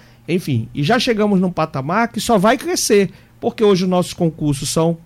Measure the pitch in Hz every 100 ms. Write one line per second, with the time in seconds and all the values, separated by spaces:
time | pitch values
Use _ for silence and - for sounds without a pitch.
0 | - - - 175 165 117 113 - 147 247
1 | 262 208 208 190 185 175 156 143 139 202
2 | 233 214 - 214 214 254 320 359 - 202
3 | 190 - - - 240 - 208 180 185 180
4 | 170 - 170 151 151 143 147 165 165 165